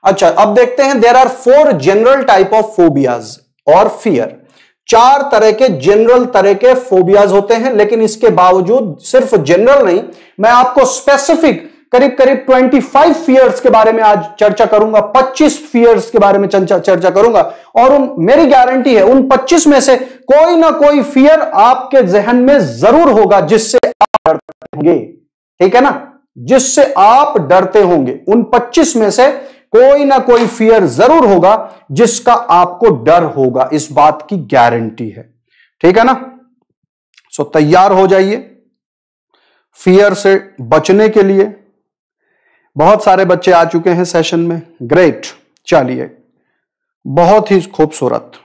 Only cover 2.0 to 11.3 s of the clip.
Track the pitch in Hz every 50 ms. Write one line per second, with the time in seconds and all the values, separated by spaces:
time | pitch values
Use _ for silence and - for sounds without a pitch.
2 | 226 247 269 277 254 - 220 190 190 190 208 220 214 214 - - 175 165 143 139
3 | 139 127 120 120 110 110 - - _ _ _ _ _ - 151 180 208 214 - -
4 | - 226 180 123 113 - - - _ _ _ _ _ _ _ _ _ - - 226
5 | 240 254 277 285 - - - 214 214 220 208 214 262 262 190 143 127 170 202 214
6 | 226 233 247 254 247 247 - 202 190 202 196 190 240 247 254 254 254 - 208 185
7 | 180 170 196 202 202 196 185 202 196 202 233 226 226 262 254 208 208 208 233 226
8 | 220 214 220 - - 226 180 - 180 185 185 190 185 170 226 262 233 196 147 -
9 | _ - - 254 226 - - 196 151 131 170 175 214 247 554 554 539 196 175 190
10 | - - - - _ _ _ - 196 226 240 247 254 254 247 285 262 262 - -
11 | - - 277 277 277 -